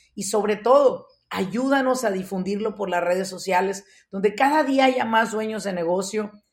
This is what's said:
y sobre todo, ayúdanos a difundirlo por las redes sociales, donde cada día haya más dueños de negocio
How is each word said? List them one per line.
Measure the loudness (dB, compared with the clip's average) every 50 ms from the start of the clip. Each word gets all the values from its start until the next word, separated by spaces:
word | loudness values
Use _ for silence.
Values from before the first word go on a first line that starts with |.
| _ _ _
y | -10 -6
sobre | -2 -2 0 0 0 -2
todo, | 0 4 6 6 6 6 4 2 0 -8 -18 _ _ _ _
ayúdanos | -6 -4 -4 -4 -2 -2 0 2 2 2 2 2 0 0 -2
a | -2
difundirlo | -2 -4 -6 -6 -6 -6 -4 -4 -4 -4 -4 -6 -4
por | -4 -4 -2
las | -2 0 0
redes | 0 0 0 -2
sociales, | -6 -8 -10 -4 0 0 2 2 0 -4 -6 -12 _ _ -20 _ _
donde | -6 0 0 0 2
cada | 2 2 4 4 2 2
día | 2 2 4 4
haya | 4 2 2 -2
más | 2 2 2 0 0
dueños | -2 -4 -4 -4 -6 -6 -6
de | -4 -4
negocio | -2 -2 -2 -2 -2 -2 -4 -4 -6 -6 -6 -10 -20 _ _